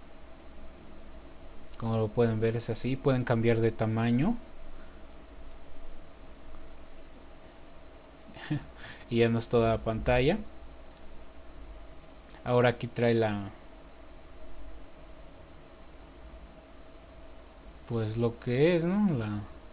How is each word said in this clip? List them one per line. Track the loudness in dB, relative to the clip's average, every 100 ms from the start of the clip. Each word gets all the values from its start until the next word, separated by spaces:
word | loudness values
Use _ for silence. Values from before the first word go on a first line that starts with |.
| -12 -14 -14 -14 -12 -10 -10 -10 -12 -12 -12 -12 -12 -12 -10 -8 -6 -4
Como | 2 2
lo | 4
pueden | 6 6 6
ver | 4 2
es | 0
así, | 0 0 4
pueden | 4 4
cambiar | 4 6 6 8
de | 6
tamaño. | 4 2 4 4 6 4 2 -4 -10 -8 -8 -10 -12 -14 -14 -16 -12 -12 -10 -6 -4 -2 -4 -6 -12 -14 -12 -8 -8 -8 -10 -10 -12 -12 -14 -14 -16 -16 -16 -16 -14 -16 -16 -18 -18 -16 -12 -4
<laughs> | -4 -4 -12 -14 -14 0
Y | 6
ya | 6
no | 6
es | 4
toda | 6 6
la | 4
pantalla. | 2 2 4 6 6 4 -2 -10 -12 -14 -16 -14 -12 -10 -12 -12 -14 -12 -12 -12 -14 -14 -16 -18 -16 -8
Ahora | 4 6 6
aquí | 4 -2
trae | 2 6
la, | 6 4 2 -4 -10 -16 -16 -18 -16 -16 -16 -16 -10 -8 -6 -6 -8 -12 -14 -16 -16 -16 -16 -18 -18 -18 -18 -16 -16 -18 -16 -16 -16 -16 -18 -18 -16 -16 -16 -16 -16 -14 -14 -16 -16 -16 -16 -2
pues | 0 0 2
lo | 2 2
que | 0 4 6
es, | 6
¿no? | 4 4 4 4
La | 2 -2 -4 -12 -16